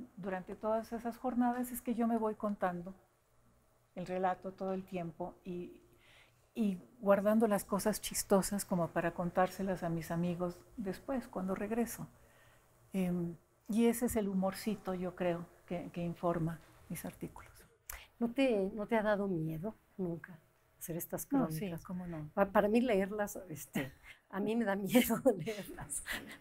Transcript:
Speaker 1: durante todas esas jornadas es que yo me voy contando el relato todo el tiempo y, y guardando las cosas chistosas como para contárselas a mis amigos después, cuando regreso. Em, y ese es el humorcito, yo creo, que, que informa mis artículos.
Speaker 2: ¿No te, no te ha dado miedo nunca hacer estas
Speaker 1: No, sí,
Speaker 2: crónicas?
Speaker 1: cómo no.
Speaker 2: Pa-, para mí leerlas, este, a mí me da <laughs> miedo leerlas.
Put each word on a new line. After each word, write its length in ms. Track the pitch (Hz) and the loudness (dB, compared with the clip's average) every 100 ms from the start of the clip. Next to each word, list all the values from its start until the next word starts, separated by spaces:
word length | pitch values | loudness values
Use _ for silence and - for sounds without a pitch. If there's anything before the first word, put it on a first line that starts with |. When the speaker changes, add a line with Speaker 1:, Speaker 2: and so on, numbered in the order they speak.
| 247 - | -14 -10
Speaker 1:
durante 380 | 190 185 180 196 | -6 -6 -6 -6
todas 380 | 214 226 220 | -2 -2 -2
esas 240 | 233 233 233 | -6 -6 -4
jornadas 540 | 254 233 247 247 247 | -2 2 2 2 -2
es 100 | 247 | -4
que 120 | - 226 | -4 0
yo 120 | 233 | 2
me 100 | 233 | 2
voy 180 | 220 214 | 0 -2
contando 580 | 208 202 185 175 175 190 _ _ _ _ _ _ _ _ _ - | -4 -2 -2 -2 -8 -14 _ _ _ _ _ _ _ _ _ -10
el 100 | 175 | -4
relato 460 | 185 185 185 190 | 0 2 0 -4
todo 220 | 190 190 | -6 -4
el 100 | 190 | -4
tiempo 520 | 190 180 165 - 175 - 190 | -4 -6 -6 -6 -8 -8 -8
y, 260 | 175 175 - _ - - - - _ _ | -8 -8 -14 _ -20 -20 -20 -20 _ _
y 240 | - 208 180 - - | 0 0 0 -6 -2
guardando 480 | 196 202 202 220 226 | 4 6 6 6 6
las 160 | 196 | 4
cosas 380 | - 196 214 202 | 2 0 2 0
chistosas 640 | - - - 196 185 202 - | -2 -4 4 4 4 -2 0
como 240 | 180 165 | 0 0
para 240 | 175 170 | 2 0
contárselas 680 | 170 175 185 185 - 196 180 | 0 0 2 2 2 -2 0
a 60 | 175 | 0
mis 220 | 165 160 | -2 -2
amigos 480 | 170 175 170 175 175 - - | 0 0 0 -2 -6 -12 -8
después, 540 | 190 180 - 262 - | -6 -6 -4 -6 -4
cuando 260 | 196 185 190 | -4 -2 -2
regreso. 500 | 202 226 233 - 156 - - - - - _ _ _ | -2 0 -2 -4 -12 -16 -20 -20 -20 -20 _ _ _
Em, 440 | 190 180 175 170 165 _ _ - | 0 0 0 -2 -6 _ _ -2
y 160 | 214 233 | 4 4
ese 220 | 233 240 | 4 0
es 100 | 226 | 0
el 100 | 202 | 0
humorcito, 680 | 190 190 190 - 208 - 185 | 2 0 0 -2 -4 -4 -4
yo 200 | 180 - | -4 -2
creo, 300 | 180 170 170 - - | 0 0 -4 -14 -8
que, 240 | 170 - | -8 -6
que 100 | - | -6
informa 560 | 175 170 175 170 160 165 - - - | -4 -2 0 2 0 -4 -10 -18 -12
mis 160 | 170 - | -10 -10
artículos. 480 | - 165 - - - - _ - - - - | -10 -12 -12 -20 -20 -20 _ -12 -12 -12 -4
Speaker 2:
¿No 120 | 233 | -2
te, 360 | 233 269 214 190 | 2 4 4 0
no 120 | 214 208 | -2 0
te 120 | 226 | 2
ha 40 | |
dado 260 | 214 202 202 | 4 2 2
miedo 460 | 170 160 160 208 - _ - | 0 -2 -4 -6 -8 _ -6
nunca 400 | 180 170 - 180 _ _ _ - | -4 -4 -10 -18 _ _ _ -14
hacer 200 | - 170 | -8 -6
estas 340 | - 180 - | -4 -6 0
Speaker 1:
No, 180 | 277 202 | 2 2
sí, 100 | 160 | -2
Speaker 2:
crónicas? 240 | 190 165 - | -4 -6 -8
Speaker 1:
cómo 200 | 180 180 | -8 -6
no. 240 | 160 151 | -8 -2
Speaker 2:
Pa-, 180 | - 196 | 2 4
para 160 | 208 208 | 6 6
mí 140 | 233 | 6
leerlas, 560 | 247 196 196 214 208 - - | 4 4 2 -2 -4 -6 -10
este, 440 | 151 - 180 131 - - - _ | -12 -6 -4 -4 -8 -20 -20 _
a 120 | 190 | -4
mí 160 | 208 233 | 0 2
me 80 | 208 | 2
da 100 | 196 | 0
<laughs> 0 | |
miedo 460 | 190 226 240 233 262 190 | 4 6 6 4 2 2
leerlas. 680 | 165 208 185 - - - - - - - | 0 -6 -8 -10 -8 -8 -6 -8 -8 2